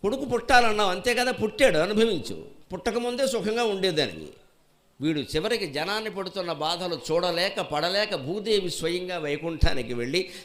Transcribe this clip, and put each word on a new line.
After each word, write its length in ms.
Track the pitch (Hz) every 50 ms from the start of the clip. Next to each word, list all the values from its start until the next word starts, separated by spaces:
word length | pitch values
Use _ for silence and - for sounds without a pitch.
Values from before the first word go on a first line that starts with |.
కొడుకు 220 | - 202 233 262 294
పుట్టాలన్నావు, 640 | 247 247 226 - - 262 247 240 220 208 208 214 190
అంతే 240 | 180 190 - 247 240
కదా, 160 | 233 247 254
పుట్టాడు, 480 | 240 190 214 - - - 285 254 180 151
అనుభవించు. 640 | 160 190 208 208 226 233 202 151 127 - 98 80 80 - - - - _
పుట్టకముందే 540 | 180 180 - 240 202 240 240 240 240 247 277
సుఖంగా 380 | 262 - 226 175 208 220 233 240
ఉండేదానివి. 640 | 220 202 190 185 190 170 151 143 107 85 78 78 71 - - - _ _ _ _ _ _ _ _ _ _ _
వీడు 200 | 135 156 160 151
చివరికి 460 | 127 - - 156 165 220 240 220 196
జనాన్ని 440 | 165 131 143 156 185 202 220 220 214
పడుతున్న 420 | 175 196 190 185 180 196 180 175
బాధలు 480 | 165 147 151 160 175 170 185 180 165 143 - -
చూడలేక, 480 | 156 170 175 180 170 170 175 196 196 190
పడలేక 540 | - - 151 147 156 175 185 202 214 208 196
భూదేవి 560 | 156 131 135 180 214 196 226 214 202 190 175
స్వయంగా 480 | - - 165 165 170 180 180 180 180 175
వైకుంఠానికి 760 | 156 147 147 151 156 170 165 151 - 165 156 131 120 117 123
వెళ్ళి, 340 | 120 120 123 143 180 185 - - - -